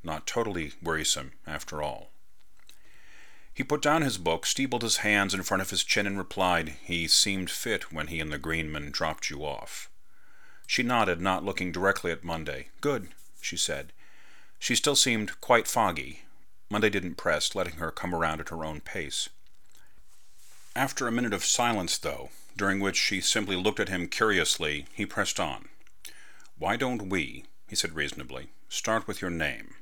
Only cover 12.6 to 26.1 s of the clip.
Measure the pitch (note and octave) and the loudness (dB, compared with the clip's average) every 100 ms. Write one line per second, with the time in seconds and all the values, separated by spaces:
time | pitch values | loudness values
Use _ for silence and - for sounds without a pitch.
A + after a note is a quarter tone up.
12.6 | C#2 - D3 C3 F#2 - - - - F2 | -8 -4 0 0 -2 -10 -12 -8 -6 -2
13.6 | - C#2 C#2+ - - - - - - - | 0 0 -6 -10 -12 -12 -12 -12 -12 -4
14.6 | - A#2 - C#3+ C3+ A2+ G#2+ - - A#2+ | 2 4 6 6 6 4 0 -4 6 6
15.6 | - - G#2 D#2 C2 - - - - - | 6 4 4 4 -4 -8 -10 -12 -12 -12
16.6 | - G#2 G#2+ G2+ F2+ - F2+ D2+ - G2 | -2 4 4 4 -2 -2 2 2 2 0
17.6 | F2 D#2 E2 - F2+ E2+ D#2+ D#2+ D#2+ E2 | -2 -2 -4 -2 -2 2 2 0 -4 -4
18.6 | D#2 D#2 - G2 D2+ - - - - - | -4 -4 -6 -6 -4 -2 -4 -6 -12 -12
19.6 | - - - - - - - - - - | -12 -12 -12 -12 -12 -12 -12 -12 -12 -12
20.6 | - - C3 - B2 A#2 B2 G2 - - | -6 0 0 2 0 2 2 2 2 4
21.6 | A#2+ A2+ F2 - D#2+ C#2 B1+ - - - | 4 4 2 0 -2 -4 -8 -10 -12 2
22.6 | G2 G2 G2 F#2 - G2 - A2+ G2+ F#2 | 4 4 4 4 2 2 2 2 4 4
23.6 | G2 G#2+ G2 F#2 E2+ - A2 F#2+ D#2 - | 4 4 0 0 0 4 6 6 4 2
24.6 | D#2 D2 - - G2+ - G2 - E2+ A1+ | 2 -2 -4 -4 -2 0 0 2 0 -2
25.6 | - - - - - | -8 -12 -12 -12 -12